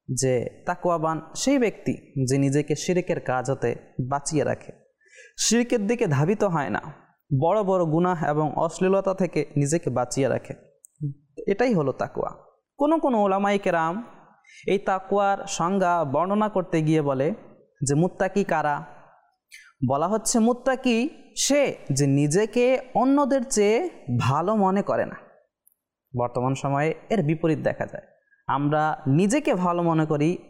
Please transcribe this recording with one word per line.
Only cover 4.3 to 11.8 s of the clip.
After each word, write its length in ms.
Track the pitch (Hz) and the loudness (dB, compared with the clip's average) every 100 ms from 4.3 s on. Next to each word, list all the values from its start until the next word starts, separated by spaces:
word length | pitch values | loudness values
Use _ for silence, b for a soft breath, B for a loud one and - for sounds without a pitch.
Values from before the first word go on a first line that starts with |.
| 151 | -2
রাখে, 280 | 120 113 - - _ _ B B B B | 0 -2 -8 -20 _ _ B B B B
শিরকের 480 | - 226 240 240 202 | 0 2 2 0 0
দিকে 200 | 240 214 | 0 0
ধাবিত 360 | 135 156 214 | 2 2 2
হয় 260 | 202 165 135 | 0 0 -2
না, 120 | 104 - - _ _ - 135 | -4 -6 -14 _ _ -4 0
বড় 220 | 160 208 | 2 2
বড় 220 | 196 190 170 | 2 2 2
গুনাহ 380 | 151 180 180 160 | 2 2 0 0
এবং 240 | 151 151 - | 0 0 0
অশ্লীলতা 580 | 165 - 185 196 190 | -2 0 2 2 0
থেকে 320 | 190 185 - 143 143 | 0 -2 -2 -2 -2
নিজেকে 320 | 143 165 143 | 0 0 -2
বাঁচিয়ে 380 | 123 123 - 135 | -2 -2 0 0
রাখে, 260 | 120 - - - _ _ - 147 139 _ - - | 0 -6 -18 -20 _ _ -10 -10 -10 _ -8 -4
এটাই 260 | 196 254 | 0 2
হলো 180 | 196 | 2